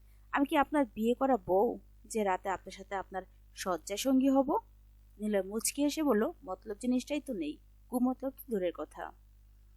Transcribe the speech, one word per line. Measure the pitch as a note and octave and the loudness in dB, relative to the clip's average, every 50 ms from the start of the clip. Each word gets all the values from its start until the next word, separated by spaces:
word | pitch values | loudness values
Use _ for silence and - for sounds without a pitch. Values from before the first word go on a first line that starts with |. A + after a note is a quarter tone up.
| - - - - - - | -20 -20 -20 -20 -14 -4
আমি | - - C#4+ | 0 0 0
কি | - E4 | 2 2
আপনার | D4 C4+ - D4+ D4+ C#4 | 2 2 2 2 0 0
বিয়ে | A3 - G#3+ G#3+ A#3 B3 | 0 -2 -2 0 0 2
করা | - C4+ C4+ C4 | 2 2 2 2
বউ | G#3 - - F3+ F#3+ A3+ A#3+ - G3+ - - - - - | 2 2 2 2 4 4 2 0 -4 -12 -18 -20 -20 -14
যে | G#3+ - A3 G#3 | -8 -4 -2 0
রাতে | G3 F#3 F#3 - G3 | 0 0 -2 -2 -4
আপনার | F#3 F3 - G3 | -6 -6 -6 -12
সাথে | F#3 - F#3+ - G#3 | -16 -16 -12 -8 -8
আপনার | F#3+ F3+ - F#3+ F#3 F#3 - - - - - - | -8 -8 -6 -8 -10 -10 -10 -18 -20 -20 -20 -14
শয্যা | - - G3 F3 - - - G3+ | -8 -4 -2 -2 -2 -4 -6 -6
সঙ্গী | G#3 - C4 C4 C4 C4 C#4 | -4 0 2 4 4 6 6
হব?" | C4 C4+ C4 C4+ E4 A4+ - - - - - - - - - - - - | 4 4 4 2 0 -2 -2 -6 -20 -20 -20 -20 -20 -20 -20 -20 -14 -8
নিলয় | G#3 G#3+ G#3 G3 F#3 | -4 0 0 0 0
মুচকি | F#3+ G#3 A3+ - - - C#4 C#4+ | -2 -6 -4 -4 -4 0 0 0
এসে | D4 C#4 D#4+ D#4 | 0 2 2 2
বলল, | C#4+ A3+ G#3 A3+ D#4+ F4 - - | 4 4 4 2 0 -2 -8 -12
"মতলব | C4+ F#3 - - A3 G#3 - | -12 -12 -12 -10 -12 -12 -6
জিনিসটাই | - B3 B3 B3+ B3 - C#4+ D4+ | -2 0 0 0 0 -2 -4 -6
তো | - - B3 | -4 -6 -6
নেই, | F#3 D#3 D3 - - - - - - - | -6 -6 -6 -8 -10 -16 -20 -20 -20 -14
কুমতলব | - A#3+ B3+ B3 B3+ B3+ - - C4+ | -6 -2 0 0 0 -2 -2 -6 -8
তো | - - - - | -8 -8 -10 -4
দূরের | A3+ F#3+ F3+ F3 D#3+ | -4 -2 -2 -2 -4
কথা।" | - D3+ - - F3+ - D#2 - - - - - - - - - - - - - | -4 -10 -12 -10 -12 -12 -14 -14 -18 -20 -20 -20 -20 -20 -20 -20 -20 -20 -20 -20